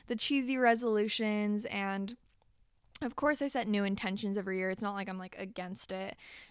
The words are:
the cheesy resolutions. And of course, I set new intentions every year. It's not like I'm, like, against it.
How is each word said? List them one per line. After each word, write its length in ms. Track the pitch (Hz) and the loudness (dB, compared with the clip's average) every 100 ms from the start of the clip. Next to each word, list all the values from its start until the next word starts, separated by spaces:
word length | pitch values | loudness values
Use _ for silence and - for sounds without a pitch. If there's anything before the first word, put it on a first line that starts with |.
| - | -6
the 80 | 226 | -2
cheesy 420 | - 277 247 262 | 2 2 2 6
resolutions. 1080 | 247 233 240 214 214 - 214 208 208 208 220 | 6 6 4 2 2 2 0 2 2 0 -2
And 520 | 202 196 196 196 240 _ _ _ _ _ _ _ - | -2 -2 -2 -6 -8 _ _ _ _ _ _ _ -6
of 120 | 240 - | -6 0
course, 280 | 285 294 | 2 2
I 40 | 277 | 0
set 200 | 262 220 | 0 0
new 160 | 208 | 2
intentions 560 | 202 196 - 196 214 202 | 2 0 -2 -2 -2 -2
every 180 | 196 185 | -2 0
year. 140 | 190 | 0
It's 100 | 190 | 0
not 140 | 214 202 | -2 -4
like 120 | 190 | -6
I'm, 120 | 185 | -8
like, 160 | 185 - | -10 -10
against 540 | 190 208 180 196 - | -10 -8 -8 -8 -8
it. 240 | 190 190 - - - - | -6 -8 -10 -16 -20 -10